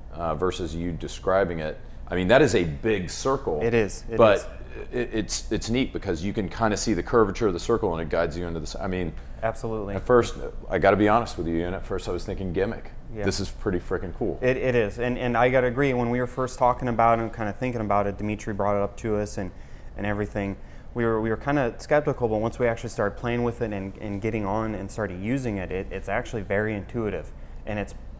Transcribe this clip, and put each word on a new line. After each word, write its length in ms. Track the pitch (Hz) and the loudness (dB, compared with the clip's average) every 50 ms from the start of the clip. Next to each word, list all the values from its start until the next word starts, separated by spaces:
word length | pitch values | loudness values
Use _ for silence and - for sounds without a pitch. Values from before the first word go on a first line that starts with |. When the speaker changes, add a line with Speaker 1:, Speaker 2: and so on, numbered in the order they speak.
| - - | -12 -12
Speaker 1:
uh, 240 | - 80 85 80 78 | -8 -4 -4 -2 0
versus 400 | 76 92 90 - - 87 76 80 | 0 0 0 0 0 -4 -4 -4
you 160 | 85 85 90 | -4 -4 -4
describing 680 | 82 73 - 73 - - - 92 92 95 98 85 85 80 | -4 -4 -6 -8 -8 -4 0 2 4 4 4 2 0 -2
it. 200 | 78 78 73 - - - - - - - | -4 -4 -6 -8 -10 -12 -12 -12 -8 -4
I 60 | 90 | 0
mean, 120 | 90 92 | 2 6
that 140 | 90 120 139 | 8 8 8
is 120 | 156 107 117 | 8 8 6
a 120 | 98 85 | 4 2
big 440 | 78 71 69 - 110 107 98 87 78 | 2 -2 0 0 2 2 0 0 -4
circle. 520 | - - - 135 139 135 - 92 80 - | -4 -2 0 0 0 0 0 -2 0 0
Speaker 2:
It 120 | 117 117 117 | 2 2 4
is, 300 | 113 104 95 - - - 110 | 4 2 2 -2 -6 -8 0
it 60 | 113 | 4
Speaker 1:
but 220 | 117 113 107 98 95 | 8 8 8 8 6
Speaker 2:
is. 60 | - - - - - - 113 110 107 - | 2 -4 -10 -12 -12 -12 -12 -12 -10 -6
Speaker 1:
it, 180 | - 123 117 110 113 | -4 -4 -4 -2 0
it's, 360 | 110 92 - - - - - | -2 -2 -2 -4 -4 -4 -2
it's 200 | 110 95 - 107 | -2 -2 0 0
neat 240 | 117 131 123 - - | 0 2 0 0 -2
because 280 | 85 - 98 85 78 | -4 -2 -2 -2 -2
you 120 | 87 101 - | -2 -2 -2
can 160 | 117 98 80 | -2 -2 -2
kinda 260 | - - 113 107 101 | -2 0 2 2 2
see 180 | - - 117 98 | 2 2 0 0
the 80 | 85 | 0
curvature 460 | 87 - - 117 110 196 - - 120 | 0 4 4 6 6 4 4 2 2
of 60 | 101 85 | 2 2
the 60 | 85 | 0
circle 320 | - - 117 110 110 95 82 | 0 2 2 2 2 0 0
and 80 | 82 | 0
it 80 | 82 73 | -2 0
guides 280 | 87 82 85 80 76 | 2 2 2 2 0
you 80 | 87 87 | -4 -4
into 140 | 85 82 80 | -4 -4 -4
the 60 | 73 | -6
s-, 100 | - - | -6 -6
I 120 | - 98 | -6 -4
mean, 260 | 95 92 92 87 80 - - - - - - | -2 -2 -2 -2 -2 -4 -8 -10 -10 -8 -4
Speaker 2:
Absolutely. 540 | 113 113 - - - 113 110 110 98 101 98 | -4 -4 -4 -4 -6 -6 -4 -4 -4 -4 -4
Speaker 1:
at 100 | 95 - | -2 2
first, 300 | - 123 117 117 - - - - - - - - - | 6 6 6 6 4 0 -6 -8 -8 -8 -8 -4 -2
I 100 | 92 87 | 2 4
gotta 180 | 85 98 101 | 6 6 6
be 100 | 92 107 | 8 6
honest 300 | 104 107 120 113 - - | 6 6 4 4 0 -2
with 100 | 90 82 | -4 -2
you, 80 | 85 82 82 | 0 0 0
Ian, 140 | 85 90 95 | 0 -2 -2
at 120 | 90 - | -4 -4
first 240 | - 98 90 - 107 | -4 -4 -4 -2 -2
I 20 | |
was 140 | 90 87 - | -4 -4 -4
thinking 260 | 104 92 90 95 90 | -4 -4 -4 -4 -2
gimmick. 400 | 82 92 98 113 101 - - - - - - - 117 | 0 0 0 0 -2 -6 -8 -10 -12 -12 -10 -10 -6
Speaker 2:
Yeah. 80 | 107 101 | -4 -2
Speaker 1:
This 160 | 98 92 101 | 0 0 0
is 100 | 95 - | -2 -4
pretty 300 | - - - 107 92 87 | -6 -4 -2 -2 -2 -2
frickin' 340 | - - 95 85 98 90 85 | -2 -2 -4 -4 -4 -4 -4
cool. 220 | - 123 92 - - | -4 -2 -2 -2 0
Speaker 2:
It, 160 | 123 127 131 | 2 2 2
it 180 | - - 127 120 | 2 2 2 2
is, 240 | 120 107 98 - 120 | 2 2 2 0 -2
and, 180 | 117 123 123 | -2 -2 -2
and 200 | 95 127 123 117 | 0 0 0 2
I 100 | 117 123 | 4 4
gotta 200 | 127 127 131 127 | 4 4 4 4
agree, 260 | 123 117 135 143 135 127 | 2 2 2 2 2 2
when 160 | 123 113 117 | 2 2 0
we 100 | 120 123 | 0 0
were 80 | 123 | -2
first 320 | 123 - 131 127 120 - - | -2 -2 -4 -4 -4 0 2
talking 300 | 127 120 123 - 127 123 | 4 4 4 2 0 0
about 300 | 113 110 117 117 117 117 | 2 4 6 6 6 4
it 20 | |
and 120 | 113 104 - | 2 -2 -4
kinda 200 | 113 107 101 98 | -4 -4 -4 -4
thinking 260 | - 127 127 120 113 | -2 -2 -2 -2 0
about 260 | 107 101 101 104 101 | 0 2 2 2 2
it, 120 | 101 98 | 2 -2
Dimitri 360 | - 104 104 107 104 - 113 104 | -2 -2 -2 -4 -4 -4 -4 -2
brought 220 | 98 98 104 101 | 0 2 2 2
it 60 | 101 | 2
up 160 | 101 101 - | 0 -2 -4
to 180 | - - 110 107 | -4 -4 -2 0
us 220 | 104 104 101 - | 0 -2 -2 -4
and, 120 | 104 95 92 - - - - - - - - - | -6 -6 -6 -8 -12 -14 -16 -14 -14 -14 -12 -8
and 100 | - 98 | -4 -2
everything, 520 | 104 104 104 104 101 - 107 98 98 95 - - - - - - - - | -2 0 0 -2 -2 -2 -2 -2 -2 -4 -6 -10 -14 -16 -16 -14 -8 -4
we 100 | 123 117 | 0 0
were, 160 | 113 113 110 | 2 2 2
we 80 | 110 113 | 0 0
were 80 | 110 | -2
kinda 380 | - - 139 147 147 123 117 - | -2 -2 0 0 2 0 0 -2
skeptical, 500 | - - - 151 151 147 151 127 - 123 | -4 0 2 4 4 4 2 0 2 2
but 100 | 107 110 | 2 2
once 200 | 107 113 113 - | 2 0 0 0
we 80 | - 123 | 2 2
actually 240 | 117 113 - - 110 | 2 2 0 -4 -6
started 260 | - - 104 101 - | -2 0 0 0 0
playing 280 | - - 120 120 120 120 | -2 -2 -2 0 0 0
with 180 | 117 117 - | 0 0 -2
it 100 | 120 104 | -4 -4
and, 240 | 104 101 98 98 - - | -4 -4 -6 -6 -8 -8
and 180 | 107 104 101 98 | -6 -6 -4 -2
getting 240 | 110 110 113 110 101 | -2 -2 0 0 0
on 300 | 95 104 110 110 110 104 | 0 0 0 -2 -2 -4
and 160 | 92 95 95 | -4 -6 -6
started 320 | - 113 104 92 90 90 | -4 -4 -4 -4 -4 -4
using 360 | 98 113 135 139 127 117 101 | -2 -2 -2 -2 -2 -2 -2
it, 140 | 95 90 87 | -2 -4 -4
it, 140 | 92 95 98 - | -4 -4 -4 -4
it's 180 | - 95 - 98 | -6 -6 -4 -2
actually 320 | 101 120 127 - 123 110 | -2 -2 -2 -4 -4 -4
very 320 | 92 90 98 104 107 110 107 | -2 0 0 0 0 0 -2
intuitive. 580 | 101 92 - - 120 110 101 95 78 76 - - - - - - - - | -4 -6 -6 -4 -4 -2 -2 -2 -4 -6 -8 -12 -14 -14 -14 -14 -10 -8
And 100 | - 104 | -6 -4
it's 160 | 104 98 - - - - - - | -4 -4 -6 -8 -12 -12 -12 -12